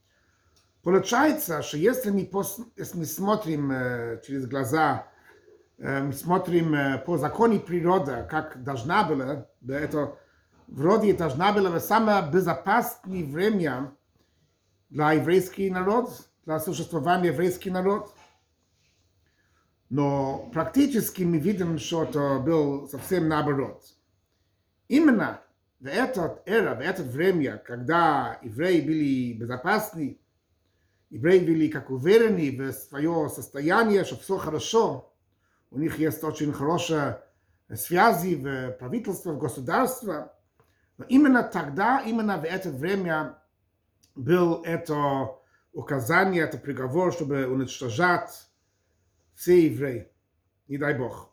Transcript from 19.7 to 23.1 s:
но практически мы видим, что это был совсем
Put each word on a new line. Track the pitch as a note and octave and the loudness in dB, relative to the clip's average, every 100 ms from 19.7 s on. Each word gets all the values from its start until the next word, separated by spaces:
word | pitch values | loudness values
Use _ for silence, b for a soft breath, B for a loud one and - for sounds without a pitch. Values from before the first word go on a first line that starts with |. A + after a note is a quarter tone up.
| _ - | _ -6
но | C#3 C#3+ C#3 C3+ C3+ - | -2 0 0 -2 -6 -6
практически | E3 D#3+ C4+ C#4+ A#3 - - | -6 -2 2 2 2 -2 -2
мы | F3 E3 | 0 0
видим, | D3+ G3 F3 D#3 | 0 0 -2 -4
что | - E3+ | -4 -4
это | D#3 D3+ C#3+ C3+ | -2 0 0 0
был | B2+ E3 C#3+ C#3 - | 2 2 2 -2 -8
совсем | C3+ - | -12 -4